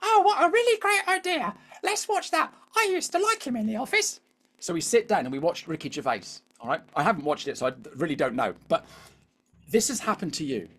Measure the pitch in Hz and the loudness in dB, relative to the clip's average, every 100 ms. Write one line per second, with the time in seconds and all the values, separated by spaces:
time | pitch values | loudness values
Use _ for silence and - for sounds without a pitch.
0 | 403 440 381 403 339 392 480 440 403 403 | 4 6 6 4 4 4 4 2 2 2
1 | 392 370 370 339 240 - - - - 415 | 2 0 0 -2 -2 -6 -18 -8 -4 -4
2 | - 403 339 320 - - _ - 440 370 | -2 -2 0 0 -2 -4 _ 0 2 2
3 | - 349 403 453 - 247 214 220 254 415 | -2 -2 0 0 -2 -2 -2 -4 0 0
4 | - - _ _ _ _ - 170 156 233 | 0 -4 _ _ _ _ -6 -4 2 2
5 | 220 202 127 135 160 - - 160 151 127 | 4 0 0 -2 -2 -2 -6 -8 -6 -6
6 | 135 113 90 - _ _ 117 156 - - | -2 -4 -4 -18 _ _ -4 -4 -4 -2
7 | 151 196 147 143 - 131 127 127 117 - | 0 2 0 -2 -4 -2 -2 -4 -14 -6
8 | 165 147 139 120 113 - - 165 - - | -4 0 0 0 -2 -4 -2 -2 -2 -20
9 | - _ _ _ _ _ - 202 220 240 | -20 _ _ _ _ _ 0 0 2 -4
10 | - 208 180 - 156 123 85 | -4 -4 -4 -6 -4 -6 -6